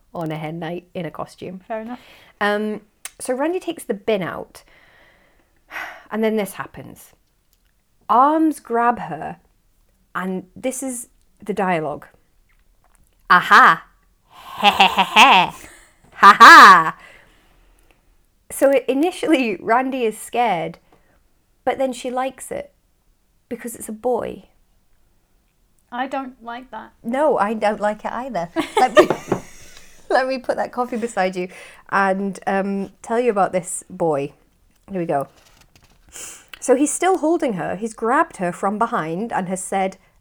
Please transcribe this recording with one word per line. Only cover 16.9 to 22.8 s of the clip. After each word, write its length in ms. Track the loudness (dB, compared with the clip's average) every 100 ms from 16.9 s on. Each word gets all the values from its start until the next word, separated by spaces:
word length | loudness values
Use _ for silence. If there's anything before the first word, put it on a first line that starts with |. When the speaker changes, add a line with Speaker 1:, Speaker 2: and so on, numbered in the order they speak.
| -6 -16 -20 _ _ _ _ _ _ _ _ _ _ _ _ -18
Speaker 1:
So 200 | 0 2
i-, 140 | 2 0
initially, 680 | -2 -2 -2 0 0 0 -4
Randy 480 | 0 0 0 -4
is 140 | -4 -6
scared, 600 | -6 -2 -2 -2 -6 -12 _ _ _ _ _ _ _ _
but 140 | -6 -2
then 140 | -4
she 180 | -6 -8
likes 400 | -6 -6 -10 -12
it 220 | -12 -12 _